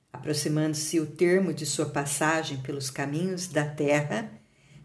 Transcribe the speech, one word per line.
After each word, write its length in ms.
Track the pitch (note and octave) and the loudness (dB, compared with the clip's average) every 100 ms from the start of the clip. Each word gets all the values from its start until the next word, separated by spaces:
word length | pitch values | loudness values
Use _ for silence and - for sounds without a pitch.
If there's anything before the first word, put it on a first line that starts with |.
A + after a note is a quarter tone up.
| _ | _
Aproximando-se 880 | C3 D3+ D3+ D#3 D3+ D#3 D3+ - E3+ | -10 -4 -2 0 2 2 0 0 0
o 60 | D3+ | 0
termo 460 | - F3 F#3 F3+ | 2 4 6 4
de 140 | D3 D3 | 0 -2
sua 200 | - C#3+ | -2 -2
passagem 720 | C#3 C#3+ - D#3 D#3+ D#3 C3+ | -2 -2 2 2 2 -2 -6
pelos 300 | C3 C#3 C3 | -6 -6 -6
caminhos 600 | - C#3+ D3+ F#3 F3+ - | -4 -4 -2 -2 -4 -2
da 160 | D3+ D3 | 0 0
terra, 640 | - C#3+ D3 D3 G#3+ A3 - _ _ _ - | 0 2 4 2 -4 -6 -14 _ _ _ -20